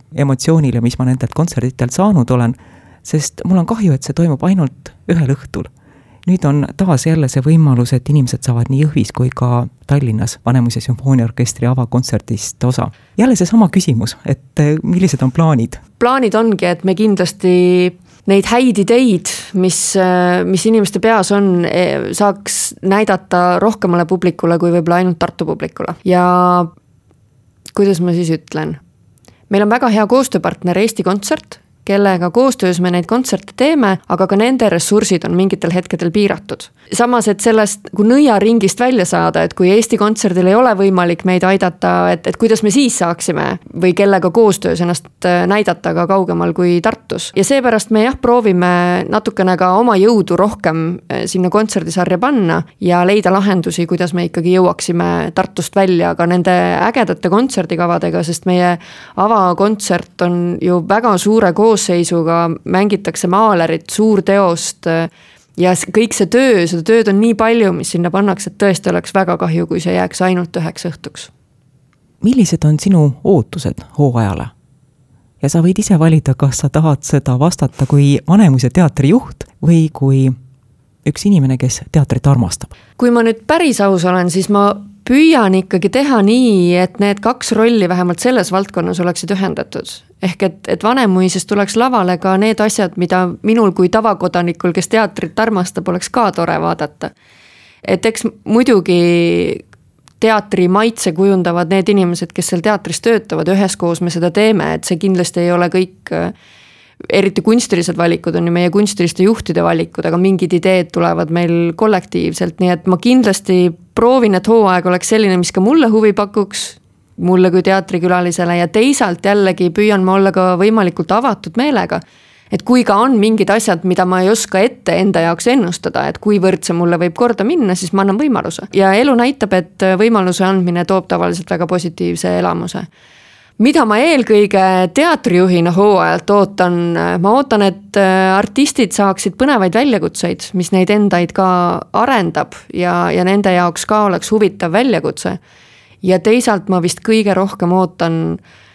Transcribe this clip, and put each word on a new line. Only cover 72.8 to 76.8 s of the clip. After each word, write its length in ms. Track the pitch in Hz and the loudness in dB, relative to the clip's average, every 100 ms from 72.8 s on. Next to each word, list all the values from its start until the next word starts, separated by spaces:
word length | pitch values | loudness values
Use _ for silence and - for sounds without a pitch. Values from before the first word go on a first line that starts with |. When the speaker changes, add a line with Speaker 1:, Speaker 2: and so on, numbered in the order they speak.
Speaker 1:
sinu 240 | 196 180 147 - | 2 4 2 0
ootused 600 | - 170 - - - - - - | 2 2 0 -6 -8 -8 -8 -2
hooajale? 520 | 143 120 104 92 - _ _ _ _ _ _ _ _ - | 0 2 -2 -4 -8 _ _ _ _ _ _ _ _ -8
Ja 80 | 139 | -2
sa 100 | 170 | 0
võid 180 | 170 190 | 2 2
ise 140 | - 170 | 2 2
valida, 340 | 160 156 - | 4 2 0
kas 300 | 127 139 - | 0 0 0
sa 80 | 143 | -2
tahad 300 | 156 | 0